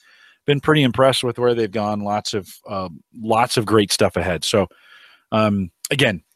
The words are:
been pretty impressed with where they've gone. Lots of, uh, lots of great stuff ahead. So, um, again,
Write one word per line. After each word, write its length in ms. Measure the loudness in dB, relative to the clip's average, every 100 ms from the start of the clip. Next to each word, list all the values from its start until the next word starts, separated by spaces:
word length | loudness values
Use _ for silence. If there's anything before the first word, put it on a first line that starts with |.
| _ _ _ _
been 160 | -2 0
pretty 220 | 2 4
impressed 400 | 4 4 2 2
with 160 | -2 0
where 160 | 0
they've 160 | 0 -2
gone. 300 | -2 -4 -4
Lots 340 | -4 -4 -4
of, 140 | -8 -10 -16 -12
uh, 200 | -8 -8 -12 _ -10
lots 360 | -2 0 0 0
of 80 |
great 280 | 2 2 2
stuff 240 | 0 0 0
ahead. 260 | -4 -4
So, 240 | 0 0 0 _ _ -20 _ _ _
um, 400 | 0 0 0 -4 -10 -6
again, 320 | 0 0 -2 -10